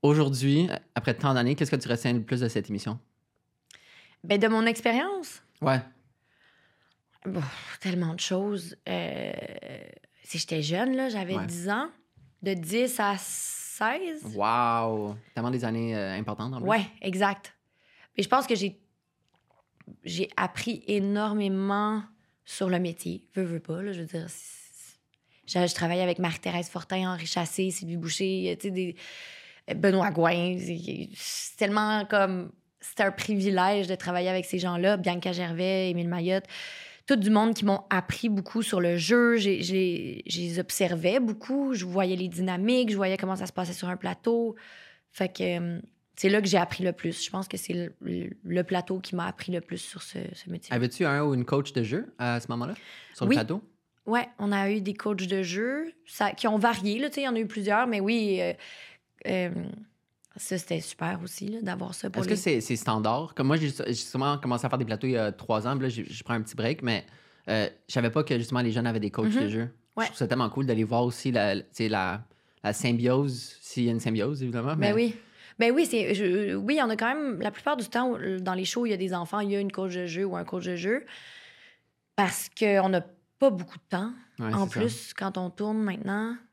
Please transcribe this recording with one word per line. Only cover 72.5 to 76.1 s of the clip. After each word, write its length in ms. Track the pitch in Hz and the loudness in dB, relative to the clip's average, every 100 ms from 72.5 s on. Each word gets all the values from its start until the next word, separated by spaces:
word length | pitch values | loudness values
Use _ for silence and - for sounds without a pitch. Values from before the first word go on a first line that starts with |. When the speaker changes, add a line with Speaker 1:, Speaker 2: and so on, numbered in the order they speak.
| _ | _
Speaker 1:
la 100 | 104 | -4
symbiose, 840 | 104 123 120 120 127 143 123 - - | 0 2 2 4 4 2 -2 -10 -16
s'il 240 | - - 120 | -10 0 2
y 20 | |
a 40 | |
une 80 | 117 | 2
symbiose, 420 | 113 110 104 143 | 0 0 0 -2
évidemment, 320 | 127 120 123 156 | -4 -2 -2 0
Speaker 2:
Ben 40 | |
Speaker 1:
mais 140 | 202 | 2
Speaker 2:
oui. 220 | 208 233 214 - - - - | 2 0 -2 -14 -20 -20 0
Ben 120 | 233 | 4
oui, 140 | 254 339 | 4 4
c'est, 280 | 233 202 | 2 2